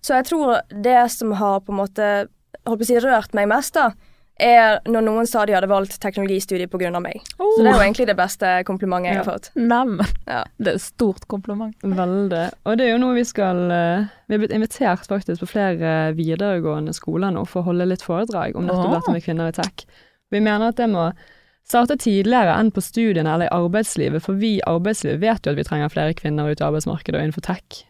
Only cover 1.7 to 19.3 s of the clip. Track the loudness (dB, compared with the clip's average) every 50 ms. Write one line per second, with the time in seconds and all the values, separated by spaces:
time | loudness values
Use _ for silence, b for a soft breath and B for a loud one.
1.7 | -4 -4 -4 -4 -4 -2 0 0 0 0 -2 -6 _ _ _ _ -20 -12 -6 -6
2.7 | -4 -2 0 2 2 2 4 2 2 2 0 0 -2 0 0 2 0 0 -2 -2
3.7 | 0 0 0 0 0 -4 -14 -20 -20 _ _ _ _ 2 4 8 8 8 8 8
4.7 | 4 2 0 0 0 2 2 2 2 0 0 0 0 0 2 2 2 2 2 2
5.7 | 2 0 0 -2 -6 -8 -8 -6 -4 -4 -2 -2 -2 -2 -2 -4 -4 -4 -4 -4
6.7 | -4 -4 -4 -4 -4 -4 -6 -8 -10 -12 -14 -14 -8 -2 0 2 4 6 6 6
7.7 | 8 6 6 4 2 2 2 2 2 2 0 -2 -2 -2 0 2 2 2 0 -2
8.7 | -4 -4 -2 -2 -2 -2 0 -2 -2 -2 -2 -4 -6 -6 -8 -8 -4 0 2 2
9.7 | 4 2 2 0 0 0 0 0 0 -2 -4 -4 -6 -4 -6 -6 _ -4 -2 -2
10.7 | -2 -2 -4 -8 -4 0 0 0 0 -2 -8 -10 -10 -8 -6 -6 -6 -6 -8 -8
11.7 | -10 _ -4 -2 -2 0 0 0 0 0 0 0 -2 -2 -2 -4 -6 -6 -4 -2
12.7 | 0 2 2 2 2 2 2 2 2 0 0 -2 -2 -2 0 0 0 0 0 0
13.7 | 0 0 0 0 0 0 -2 -4 B B B -4 -2 -2 0 0 0 -2 -2 -2
14.7 | -2 -2 0 0 0 -2 -4 -4 -6 -4 -4 -4 -6 -6 -6 -6 -2 -2 0 0
15.7 | 0 0 0 0 0 0 0 -2 -2 -2 -2 -2 -2 -2 0 -2 -2 -2 -2 -2
16.7 | -2 -2 -4 -6 -6 -8 -6 -4 -2 -2 -2 -2 -2 -2 -4 -4 -4 -4 -2 0
17.7 | 0 0 0 0 -2 -2 -4 -4 -2 -2 -2 -2 -4 -4 -4 -4 -4 -4 -2 -2
18.7 | 0 0 2 2 0 0 0 0 -2 -2 -2 -4